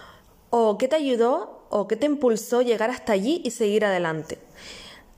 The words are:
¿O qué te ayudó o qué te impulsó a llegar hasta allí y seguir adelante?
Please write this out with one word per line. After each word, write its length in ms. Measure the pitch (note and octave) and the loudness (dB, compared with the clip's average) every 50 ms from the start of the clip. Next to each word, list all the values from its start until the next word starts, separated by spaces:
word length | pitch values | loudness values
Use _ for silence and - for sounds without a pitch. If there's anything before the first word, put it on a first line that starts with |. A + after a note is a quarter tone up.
| - - - - _ _ _ _ _ - | -20 -20 -20 -20 _ _ _ _ _ -2
¿O 280 | - A#3 A#3 G#3+ G#3 - | 0 2 2 2 2 2
qué 100 | B3+ B3+ | 0 0
te 80 | D#4 | 0
ayudó 680 | D#4+ D4+ C4+ B3+ A3 A#3 A#3+ C4+ E4+ G4+ - - - - - | 0 0 2 2 2 2 2 2 0 -4 -8 -14 -18 -10 -4
o 180 | - G#3 G3 | -2 -2 -2
qué 80 | G3 A3 | -2 -2
te 120 | G#3+ C#4 | 0 0
impulsó 520 | D4+ D4 C#4+ C4+ B3 A3+ G#3 G#3+ - A#3+ A#3 | 0 0 2 2 2 2 2 -2 -2 0 2
a 60 | B3+ | 2
llegar 260 | A#3+ A3+ G3+ A3 A3+ | 2 2 0 0 -2
hasta 220 | B3+ - - - A3 | -2 -4 -2 0 0
allí 280 | G3 F#3+ A#3+ D#4+ F4 - | 0 2 0 -2 -2 -2
y 80 | B3+ A3 | -6 -4
seguir 320 | - A3+ G#3 G3+ G#3+ G#3+ | -2 0 2 2 2 2
adelante? 560 | G#3 F#3+ F3+ F3 E3 D#3+ D#3+ D3+ - - - - - - - - - - - - - - - - - - | 2 0 0 0 -2 -2 -4 -6 -8 -10 -12 -14 -20 -20 -20 -20 -20 -20 -20 -20 -20 -20 -20 -20 -20 -18